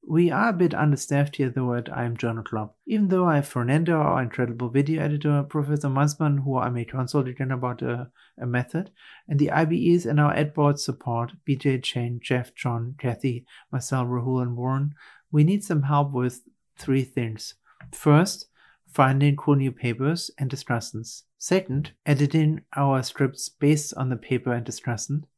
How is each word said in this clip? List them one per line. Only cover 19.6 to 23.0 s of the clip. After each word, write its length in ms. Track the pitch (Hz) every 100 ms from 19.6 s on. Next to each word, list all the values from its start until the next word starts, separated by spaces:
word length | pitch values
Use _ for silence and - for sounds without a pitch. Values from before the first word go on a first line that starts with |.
| 135
papers 600 | 123 123 117 135 170 - -
and 100 | 135
discussants. 760 | - - 120 - 110 113 - _ _
Second, 540 | - 185 190 131 151 - -
editing 540 | 143 143 160 156 156 _ -
our 280 | 139 135